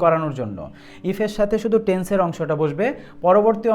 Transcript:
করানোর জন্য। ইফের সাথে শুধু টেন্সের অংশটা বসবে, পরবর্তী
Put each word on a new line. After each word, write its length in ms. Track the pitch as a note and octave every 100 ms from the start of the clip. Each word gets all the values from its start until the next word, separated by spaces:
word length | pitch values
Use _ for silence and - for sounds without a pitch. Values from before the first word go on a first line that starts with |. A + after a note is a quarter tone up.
করানোর 320 | E3+ D#3+ D#3 B2+
জন্য। 180 | A2 G2 C#2+ - - - F3+
ইফের 220 | G3 G#3 G#3+
সাথে 180 | G#3 A3
শুধু 120 | A3 A3 G#3+
টেন্সের 320 | F#3 F#3 G3 F3
অংশটা 280 | - D#3+ D3+
বসবে, 240 | D#3 C#3+ A#3+ D4 - - F3
পরবর্তী 420 | G3+ G#3+ G#3+ A3+